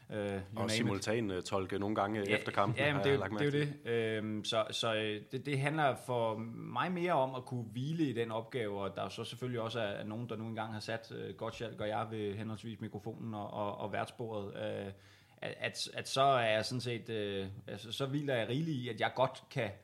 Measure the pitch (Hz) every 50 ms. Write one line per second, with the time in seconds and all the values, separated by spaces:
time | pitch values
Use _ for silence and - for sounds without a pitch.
0 | - - 107 107 101 101 98 95 95 98 107 110 110 110 110 117 117 101 101 95
1 | - 107 110 120 113 98 92 90 87 - 104 98 95 90 101 95 101 104 107 107
2 | 98 101 110 110 98 98 107 107 - 113 - 107 101 104 117 127 139 147 - 101
3 | 98 139 139 104 95 98 107 104 147 147 139 147 147 147 143 - - 117 117 117
4 | 113 110 110 110 104 110 107 107 95 - 117 110 107 - - - 123 113 110 107
5 | 110 107 107 104 - - - 127 - 143 143 135 135 147 156 160 147 135 117 -
6 | - - 123 120 113 113 107 107 113 117 113 110 107 107 - - 147 180 185 175
7 | 170 180 170 143 131 135 135 127 120 - 127 120 113 104 101 123 131 151 160 170
8 | 160 135 113 117 117 113 110 113 113 - - 123 110 104 101 98 98 95 95 -
9 | 107 95 - 113 113 - - 113 127 123 120 113 110 113 117 117 110 101 104 107
10 | 104 104 107 113 123 113 113 107 110 113 110 110 110 113 110 107 - - 113 113
11 | - - 120 113 107 104 98 - 110 113 - - 120 107 82 85 107 107 107 110
12 | 113 110 113 110 104 101 98 104 107 110 110 101 - 117 107 - 113 101 - 101
13 | - 120 110 - 117 113 110 104 101 - - 104 104 101 101 - - 101 101 107
14 | 110 - - - 120 113 110 104 101 101 - 110 107 107 107 104 101 98 98 -
15 | - - - - - - - - - - - - 113 117 - - - - - 123
16 | - - - 135 135 139 135 123 117 110 107 110 107 - 127 123 120 123 120 110
17 | - - 113 107 104 101 98 98 95 92 98 - - - 98 101 107 113 110 -
18 | 139 131 135 151 147 139 131 117 107 101 123 147 165 165 151 123 123 120 110 101
19 | 110 - - - 131 127 - - - - - 139 113 101 98 -